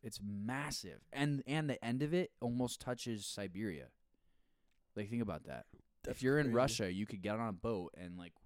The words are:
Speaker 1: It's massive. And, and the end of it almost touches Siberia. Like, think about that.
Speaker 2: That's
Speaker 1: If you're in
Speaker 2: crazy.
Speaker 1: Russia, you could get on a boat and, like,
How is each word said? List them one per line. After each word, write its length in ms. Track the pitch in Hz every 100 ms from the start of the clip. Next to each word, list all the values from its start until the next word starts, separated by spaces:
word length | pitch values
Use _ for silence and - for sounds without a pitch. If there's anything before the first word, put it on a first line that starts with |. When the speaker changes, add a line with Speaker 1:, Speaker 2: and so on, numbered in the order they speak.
Speaker 1:
It's 160 | 120 -
massive. 800 | 101 101 107 131 151 151 92 57 -
And, 300 | 135 147 139 127
and 220 | 156 151
the 140 | 127
end 180 | 117 127
of 120 | 151
it 160 | 180 180 -
almost 400 | 120 120 123 -
touches 460 | - 123 120 110 -
Siberia. 640 | - 98 90 107 76 64 _ _ _ _ _ _ _ _ _ _ 107
Like, 140 | 104
think 100 | 120
about 240 | 104 78
that. 220 | - 64 - - _ _
Speaker 2:
That's 120 | - -
Speaker 1:
If 60 |
you're 160 | 127 147
in 80 | 139
Speaker 2:
crazy. 100 | 117
Speaker 1:
Russia, 340 | 135 117 98
you 140 | 92
could 160 | 107 98
get 180 | 98 107
on 100 | 113
a 40 |
boat 400 | 90 113 104 85 -
and, 180 | 87 90
like, 160 | 87 -